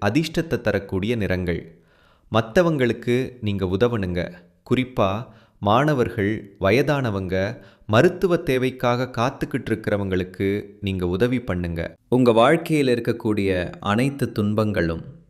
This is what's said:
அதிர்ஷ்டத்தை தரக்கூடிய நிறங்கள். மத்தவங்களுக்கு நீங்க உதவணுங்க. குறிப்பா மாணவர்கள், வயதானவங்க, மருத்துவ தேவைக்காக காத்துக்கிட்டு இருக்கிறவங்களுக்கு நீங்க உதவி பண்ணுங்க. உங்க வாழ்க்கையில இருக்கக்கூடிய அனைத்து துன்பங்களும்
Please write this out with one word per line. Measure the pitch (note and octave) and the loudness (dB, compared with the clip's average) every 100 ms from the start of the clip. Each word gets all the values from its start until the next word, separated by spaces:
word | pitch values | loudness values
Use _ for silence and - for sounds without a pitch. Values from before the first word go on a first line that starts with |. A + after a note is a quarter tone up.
| G#2 | 0
அதிர்ஷ்டத்தை | B2 E3 - E3 A#2+ | 0 0 -2 -2 -2
தரக்கூடிய | G#2+ G2 - F#2+ G#2 A#2+ | -2 -2 -2 -4 -2 -2
நிறங்கள். | F#2+ F2+ F2 E2+ - - _ _ _ _ - | -2 -2 -2 -4 -6 -18 _ _ _ _ -2
மத்தவங்களுக்கு | G#2+ A2+ - E3+ D3+ B2 - - B2 C3 - | 0 2 4 4 4 2 0 0 0 0 -6
நீங்க | G#2 G2 F#2+ | -4 -2 0
உதவணுங்க. | F#2+ B2 A#2 F#2+ F2 E2+ - - _ - | 2 2 0 -2 -4 -6 -10 -20 _ -4
குறிப்பா | B2 B2+ - G2+ G2+ A#2+ - _ - | -2 -2 -2 -2 -2 -8 -16 _ -4
மாணவர்கள், | G2+ A2+ D3+ C#3 A#2 - G2+ A2 - - | 2 4 4 2 0 0 0 -2 -6 -2
வயதானவங்க, | F#2+ A#2 D3 C#3+ B2 G2 F#2+ F#2 G2 A#2 - - - | 2 2 2 0 -2 -4 -2 -2 -2 -6 -16 -14 0
மருத்துவ | G#2+ E3+ F3+ F#3 E3+ | 4 4 4 0 0
தேவைக்காக | E3+ B2+ C3 C3 B2 A#2+ B2+ | 0 0 0 -2 0 0 -2
காத்துக்கிட்டு | B2+ A#2+ C#3 - C3 - A2 | -2 -2 -2 -6 -4 -4 -4
இருக்கிறவங்களுக்கு | - G2+ G2 F#2 F#2 - G2 G2+ - - | -2 -2 0 -2 -4 -2 -2 -2 -6 -8
நீங்க | G2+ F#2+ F2+ | -4 -2 -2
உதவி | F#2 B3 B3+ | 0 0 0
பண்ணுங்க. | A#3+ F2+ F2 E2+ E2 - - | -4 -4 -4 -6 -8 -10 -2
உங்க | B2 B2 | 2 4
வாழ்க்கையில | A2 B2 E3 E3 | 6 6 4 0
இருக்கக்கூடிய | D#3 C3 B2 A#2+ A2 A2+ G#2 G2 F2+ E2+ - | 0 2 0 0 -2 -2 0 0 0 -4 -6
அனைத்து | - G#2 C3+ C#3 A#2+ | -2 0 0 -2 -4
துன்பங்களும் | - G#2 G#2+ G#2+ F#2+ E2+ E2 - - - | -2 0 0 0 0 -2 -4 -10 -18 -20